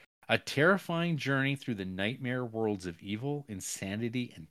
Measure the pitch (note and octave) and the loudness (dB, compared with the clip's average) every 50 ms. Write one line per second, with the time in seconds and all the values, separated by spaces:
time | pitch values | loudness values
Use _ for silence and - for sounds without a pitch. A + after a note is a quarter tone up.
0 | - - _ _ - - A2+ A2+ - - - C3+ D3 F3+ G3 F#3 - - E3+ E3 | -20 -20 _ _ -2 2 2 2 2 0 2 6 6 6 6 6 2 -2 -2 0
1 | E3+ F3 E3 C#3 - C3+ C#3 C3+ C3+ C3+ C#3 C#3 - - A#2 G2 F#2+ F#2 F#2 F#2 | 2 2 0 0 0 2 2 2 4 2 0 0 -2 -4 -2 -2 -2 -4 -2 0
2 | G2 G#2+ C3 C3+ C3+ B2 B2+ B2+ B2+ A#2 A2 A2 A2+ G#2+ G#2 F#2 F2 F2+ E2 - | 0 0 0 -2 -2 -2 -2 -2 -2 -4 -2 0 2 2 2 0 -2 -6 -8 -8
3 | G2 G2 G#2 G#2+ B2+ C#3+ D3 D3 C#3 - G#2 F#2 - - - - G2 F#2+ G2 G#2+ | -6 -6 -4 -4 -2 -4 -4 -4 -6 -8 -8 -8 -6 -6 -6 -6 -4 -4 -4 -2
4 | A#2 A#2 A#2 B2+ B2 A#2 - - - - | -2 -2 -2 -4 -4 -6 -8 -14 -18 -18